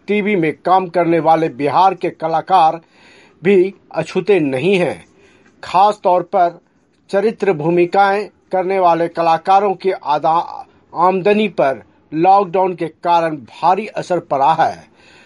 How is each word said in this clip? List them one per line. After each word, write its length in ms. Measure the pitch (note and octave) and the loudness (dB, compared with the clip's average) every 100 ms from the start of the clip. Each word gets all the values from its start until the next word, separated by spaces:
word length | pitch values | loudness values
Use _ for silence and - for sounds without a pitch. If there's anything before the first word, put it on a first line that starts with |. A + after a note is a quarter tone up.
| - | -4
टीवी 300 | G#3 G3+ G3+ | -2 0 0
में 160 | D#3 | -2
काम 340 | C3+ E3+ F#3+ F#3 | -4 0 0 0
करने 320 | F3+ E3 E3+ | -2 0 0
वाले 300 | D#3 E3 D#3+ | 2 0 0
बिहार 460 | B2 C#3+ D3 F#3+ | -4 -2 2 2
के 160 | F3 E3+ | 0 -6
कलाकार 720 | - D#3+ D#3+ D#3 F#3 D#3+ E3 - _ - - _ _ | -6 -4 -4 0 2 2 0 -10 _ -20 -20 _ _
भी 300 | F3 G3 F#3+ F#3+ _ | 2 2 2 -4 _
अछूते 460 | D#3+ E3 F#3 F3 F#3+ | -8 -6 -4 0 0
नहीं 360 | D3 C3 E3+ F#3+ | 0 -2 0 0
हैं। 280 | D3+ A2 - _ _ _ _ _ | -2 -6 -14 _ _ _ _ _
खास 360 | - F3 G#3 G3+ | -4 2 2 2
तौर 180 | F#3+ F3+ | 0 0
पर 380 | F3 G3 F3 E3+ _ _ _ _ _ | 0 0 0 -2 _ _ _ _ _
चरित्र 420 | G3 G#3+ - G3 | -2 -2 -2 -2
भूमिकाएं 760 | D#3 D#3+ F3 F3 F#3+ G3 G3+ F#3+ _ _ | -2 0 0 2 2 2 0 -6 _ _
करने 260 | F#3 F3+ F#3+ | -4 -2 0
वाले 300 | F3 E3 E3+ | 2 2 -2
कलाकारों 680 | E3+ E3+ E3 F#3+ G3 G3+ | -2 0 0 2 2 2
की 160 | F3+ F#3+ | -2 -4
आदा-, 800 | F3 C#3 D3 D#3+ E3+ - - - _ _ | -4 -4 -2 0 -2 -2 -12 -20 _ _
आमदनी 540 | D3+ F3+ F#3+ F3+ G#3 G#3 | -2 0 2 0 0 0
पर 340 | E3+ C#3 A#2+ - _ _ | -2 -2 -4 -12 _ _
लॉकडाउन 600 | D#3 F#3 G3 F#3+ F#3 F#3+ | -2 2 2 2 -2 -2
के 120 | F3 D#3+ | -4 -10
कारण 500 | - - E3+ E3 D3+ | -6 -2 0 0 -6
भारी 500 | A2 - E3 F#3+ - | -14 -4 0 0 -4
असर 320 | - - F3 | -8 -4 -4
पड़ा 340 | - C#3 C#3+ | -2 0 2
है। 320 | D#3+ B2+ E2 - _ _ - | 2 0 -4 -18 _ _ -20